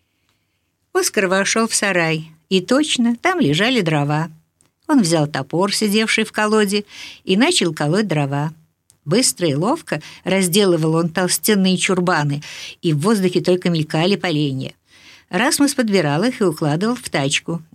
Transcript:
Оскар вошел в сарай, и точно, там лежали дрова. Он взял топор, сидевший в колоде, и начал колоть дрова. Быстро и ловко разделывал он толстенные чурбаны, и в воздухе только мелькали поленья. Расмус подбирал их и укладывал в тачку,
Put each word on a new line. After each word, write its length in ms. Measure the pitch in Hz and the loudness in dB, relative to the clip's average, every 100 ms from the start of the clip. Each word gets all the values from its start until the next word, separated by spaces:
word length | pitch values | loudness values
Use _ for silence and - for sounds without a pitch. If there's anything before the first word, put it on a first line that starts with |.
| _ _ _ _ _ _ _ _ _ | _ _ _ _ _ _ _ _ _
Оскар 340 | 370 359 - 190 | -4 -2 0 0
вошел 400 | 190 202 226 226 | 0 0 0 0
в 60 | |
сарай, 580 | - 202 180 160 160 156 - _ | -2 -2 0 0 -2 -6 -18 _
и 120 | 190 | -2
точно, 540 | 180 262 302 - 233 240 | 2 0 0 0 0 0
там 240 | 349 359 | -2 0
лежали 420 | 170 151 220 254 | 2 2 2 0
дрова. 480 | 165 156 143 151 160 - _ _ _ _ - | 0 0 0 -2 -4 -10 _ _ _ _ 0
Он 140 | 294 | 2
взял 260 | 170 165 147 | 2 2 0
топор, 460 | 139 135 160 202 | -2 -4 -2 -2
сидевший 500 | - 214 208 220 - | 0 0 0 0 0
в 80 | 220 | -2
колоде, 540 | - 214 214 208 208 208 - - - | -2 0 2 2 0 -6 -14 -20 -16
и 120 | - 190 | -2 2
начал 380 | 294 359 175 | 2 2 0
колоть 340 | 160 147 180 214 | 0 0 0 0
дрова. 460 | 151 139 139 151 160 _ _ _ _ 143 | 0 -2 -2 -4 -8 _ _ _ _ -2
Быстро 420 | 196 254 - 175 | 0 0 0 -2
и 80 | 139 | 0
ловко 460 | 196 330 - 151 - - | 0 -2 -4 -8 -8 -10
разделывал 720 | 175 190 185 185 196 170 160 160 | -2 0 2 2 4 2 2 0
он 140 | 170 | 0
толстенные 680 | 175 180 - - 208 185 185 | -2 -2 0 0 2 2 2
чурбаны, 680 | - 185 180 170 147 143 - - - - | 0 0 2 0 0 -4 -8 -16 -16 -6
и 120 | 175 | -2
в 60 | 156 | 0
воздухе 420 | 180 220 185 180 | 2 2 2 0
только 280 | 165 180 180 | 0 0 0
мелькали 460 | 165 151 156 175 196 | -2 -2 0 0 0
поленья. 580 | 185 151 151 131 127 - _ _ - - _ | 0 -2 -2 -4 -8 -14 _ _ -20 -20 _
Расмус 440 | 180 262 - 277 | -2 0 2 0
подбирал 500 | - 226 196 151 147 | 0 0 2 2 2
их 180 | 233 247 | 0 0
и 20 | |
укладывал 520 | 185 156 156 156 214 247 | -2 0 -2 0 -2 -4
в 140 | - | -4
тачку, 540 | 160 139 - - 170 - | -4 -2 -4 -6 -10 -8